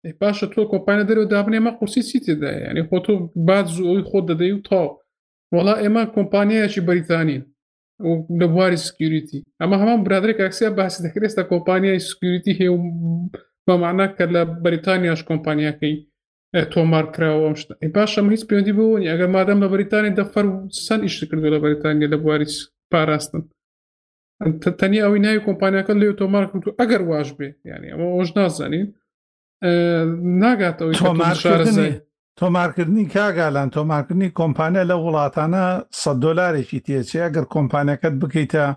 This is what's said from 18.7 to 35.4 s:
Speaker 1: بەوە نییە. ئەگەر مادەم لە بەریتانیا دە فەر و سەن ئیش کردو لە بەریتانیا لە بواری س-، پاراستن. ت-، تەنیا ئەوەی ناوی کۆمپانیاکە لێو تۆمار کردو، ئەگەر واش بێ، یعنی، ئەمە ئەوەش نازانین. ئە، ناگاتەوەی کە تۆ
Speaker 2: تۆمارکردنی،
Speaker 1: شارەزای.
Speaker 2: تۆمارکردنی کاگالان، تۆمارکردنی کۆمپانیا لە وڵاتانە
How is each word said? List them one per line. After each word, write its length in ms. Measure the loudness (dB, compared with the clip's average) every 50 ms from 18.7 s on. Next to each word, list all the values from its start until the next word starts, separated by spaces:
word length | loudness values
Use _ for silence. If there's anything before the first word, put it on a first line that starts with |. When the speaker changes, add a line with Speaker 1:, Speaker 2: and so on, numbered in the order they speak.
| 2
Speaker 1:
بەوە 200 | 2 4 4 2 2
نییە. 120 | 0 -2 0
ئەگەر 160 | 0 0 2 2
مادەم 240 | 2 2 4 2 2
لە 60 | 2 2
بەریتانیا 400 | 2 0 0 0 0 0 0 0 0
دە 80 | -2 -2
فەر 220 | -2 0 0 0
و 100 | 0 -2 -4 -10 -12 -12 -12 -4
سەن 160 | -2 -2 -2
ئیش 140 | 0 -4 -4 -6 -6
کردو 300 | -4 -4 0 0 2 2
لە 40 | 2
بەریتانیا 460 | 2 0 0 0 0 0 0 2 2 0 0
لە 40 | 0 0
بواری 220 | 0 2 2 0
س-، 220 | -2 -6 -12 -12 _ _ _ _ _
پاراستن. 520 | 0 2 2 2 0 -2 -4 -6 -8 -10 -10 _ _ _ _ _ _ _ _ _ _ _ _ _ _ _ _ _ _ _ -2 -2 -2 0
ت-، 140 | -2 -4 0
تەنیا 240 | 0 2 2 2 2 4
ئەوەی 180 | 2 4 4 2
ناوی 180 | 2 2 0 0
کۆمپانیاکە 460 | -2 -2 0 0 2 2 0 0 2 2 2
لێو 200 | 2 2 2 0
تۆمار 260 | 0 0 2 0 0
کردو، 300 | 0 -4 -6 -6 -6 -2 -2
ئەگەر 220 | 0 2 2 0
واش 280 | 0 -2 -2 -2 -2 -6
بێ، 180 | -8 -10 -12 -12 -12 _ _
یعنی، 220 | -18 -16 -16 -14 -12
ئەمە 160 | -8 -6 -4 -2
ئەوەش 200 | 0 -2 -2 0 0
نازانین. 540 | 0 0 0 0 -4 -6 -4 -2 -4 -4 -6 -8 _ _ _ _ _ _ _ _ _ _ _ _ _
ئە، 100 | 0 0 2 2 2 2 2 0 0 -2 -2 -2 -2 0 2 4
ناگاتەوەی 540 | 4 4 4 2 0 -2 -2 -2 -2 -2 0
کە 40 | 2
تۆ 60 | 2
Speaker 2:
تۆمارکردنی، 360 | 2 2 2 2 2 0 2
Speaker 1:
شارەزای. 600 | 2 2 4 4 4 4 4 4 2 0 -2 -6 _ _ _ _ _ _ _
Speaker 2:
تۆمارکردنی 680 | -2 0 0 2 2 0 0 -2 -2 0 0 2 0 0 0 0
کاگالان، 560 | 0 0 2 0 0 0 0 0 0 -2 0
تۆمارکردنی 600 | -2 -2 -2 0 0 -2 -2 -2 0 0 0 0 0 0
کۆمپانیا 440 | 0 0 2 0 0 2 2 0 2 2
لە 60 | 0 0 0
وڵاتانە 600 | 0 0 0 0 0 0 0